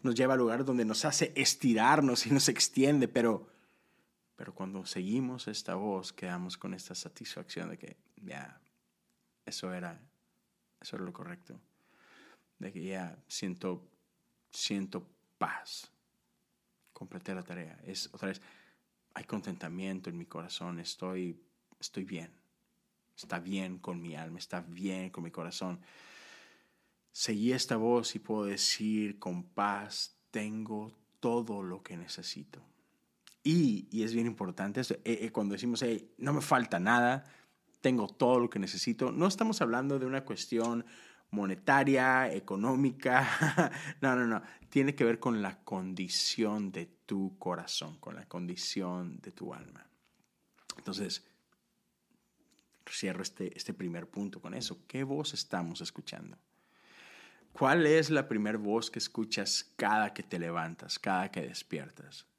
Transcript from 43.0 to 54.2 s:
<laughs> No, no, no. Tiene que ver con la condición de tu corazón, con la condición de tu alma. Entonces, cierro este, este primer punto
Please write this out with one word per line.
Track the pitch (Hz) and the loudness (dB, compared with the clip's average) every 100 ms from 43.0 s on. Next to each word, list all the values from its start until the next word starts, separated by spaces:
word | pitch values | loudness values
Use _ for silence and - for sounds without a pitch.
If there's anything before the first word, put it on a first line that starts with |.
| 131 127 - - 151 160 151 - - | 4 6 4 2 4 4 2 0 -10
<laughs> | - | 0
No, | 135 127 | 2 4
no, | 120 | 2
no. | 110 - - - | 0 -4 -20 0
Tiene | 139 139 | 2 4
que | 143 | 4
ver | 117 117 | 2 4
con | 131 110 | 0 0
la | 98 - | -2 -6
condición | - 98 92 90 90 - - - 110 107 98 | -8 -6 -4 -6 -2 0 0 2 2 2 -2
de | 95 85 _ - | -4 -10 _ -6
tu | 98 95 95 | -2 -2 -4
corazón, | 90 85 87 - 78 80 | -4 -4 -4 -6 -6 -12
con | 82 | -14
la | 80 - | -14 -12
condición | 87 90 90 - 101 90 90 87 - | -8 -6 -6 -4 -4 -2 -4 -6 -10
de | 101 | -14
tu | - - | -12 -12
alma. | - - - - _ _ _ _ _ _ _ - - | -12 -16 -20 -20 _ _ _ _ _ _ _ -16 -12
Entonces, | - 98 95 - _ _ _ _ _ _ _ _ _ _ _ _ _ _ _ _ - | -8 -6 -6 -6 _ _ _ _ _ _ _ _ _ _ _ _ _ _ _ _ -12
cierro | - 190 180 | -6 -4 -4
este, | 185 - - - | -8 -6 -6 -6
este | - | -10
primer | 90 90 85 87 | -6 -6 -6 -8
punto | 101 | -6